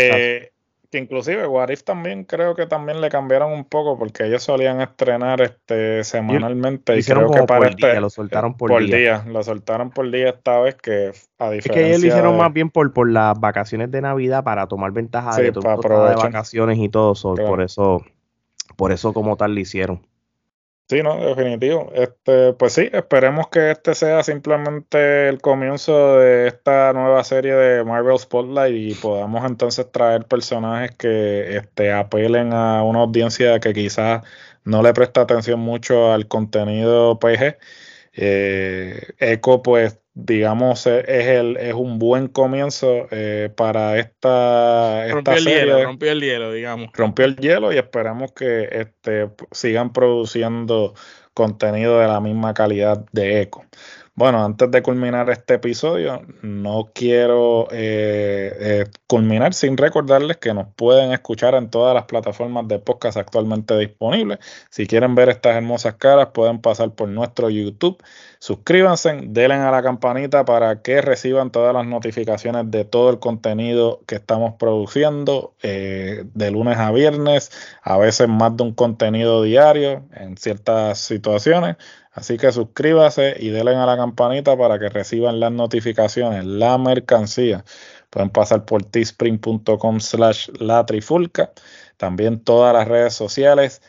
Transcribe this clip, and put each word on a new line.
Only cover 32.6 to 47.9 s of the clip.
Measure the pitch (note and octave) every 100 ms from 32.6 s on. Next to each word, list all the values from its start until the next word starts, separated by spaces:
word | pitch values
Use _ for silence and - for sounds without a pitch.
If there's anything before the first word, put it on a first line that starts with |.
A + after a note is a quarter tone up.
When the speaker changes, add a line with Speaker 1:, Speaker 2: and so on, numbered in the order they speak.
| A2+ A2
Speaker 2:
una | A2 A2+
audiencia | A#2 A2+ A#2 - A#2+ A#2
que | A2+
quizás | G#2 G2+ - A2 A#2 - - - _
no | - G#2+
le | A#2
presta | A#2+ B2 C3
atención | A#2+ A#2+ A2+ A#2
mucho | A#2 A#2+ A#2+ B2 A2+
al | A2 G#2+
contenido | A2+ G#2+ G#2+ G#2 G#2+ A2+ A#2+ A#2 A2+
P | A#2 A2+
G. | C#3 - - - - - _
Eh, | - G2+ G2 G2 G2 F#2+ F#2 F#2 - - -
Echo, | A#2+ A2+ C3 B2+
pues, | B2 A#2+ A2 A2 _ -
digamos, | G2 A2 G#2+ A2 B2+ A#2+ B2+
e-, | A#2+
es | B2+ C3 B2
el, | B2+ A#2+ B2
es | A#2+ A#2
un | B2+ A2+
buen | A#2 B2+ C3
comienzo, | C#3 C3 C3+ C#3+ - C3 A#2+ -
eh, | A2 G#2+ G#2 G#2 G#2+
para | A2+ A2 G#2+ G#2+
esta, | A#2 _ B2+ B2+ B2 A#2+ A#2+ A#2 A#2 A2 A2+
esta |
Speaker 3:
Rompió | D3 C#3
el | C3+
Speaker 2:
serie. | D#3+ D3+
Speaker 3:
hielo, | C#3 C3+
rompió | C3 B2+ D3+
el | D3+
hielo, | C#3+ A#2+ A2+
digamos. | A2+ A#2+ A#2 A2
Speaker 2:
Rompió | - A2 G2+ C3+
el | C3
hielo | C#3+ F#3 F#3+
y | D3+
esperamos | -